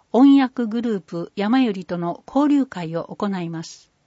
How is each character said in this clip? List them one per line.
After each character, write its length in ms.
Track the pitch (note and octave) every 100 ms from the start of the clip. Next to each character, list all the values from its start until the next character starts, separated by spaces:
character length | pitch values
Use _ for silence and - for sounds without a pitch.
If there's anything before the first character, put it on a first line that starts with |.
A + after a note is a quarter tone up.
| _
翻 280 | A3 C#4 C#4
訳 260 | B3+ - A#3
グ 160 | A3+
ル 180 | A#3 G3+
ー 20 |
プ 300 | - E3+ E3+ -
山 260 | G3+ C4
よ 100 | B3+
り 140 | F#3+ F3+
と 120 | F3
の 260 | E3+ E3+ -
交 200 | C4 D4
流 180 | C#4+ C4
会 300 | - E3 E3
を 80 |
行 240 | - E3+ G3+
い 220 | G3 E3
ま 140 | E3
す。 280 | E3 - _ _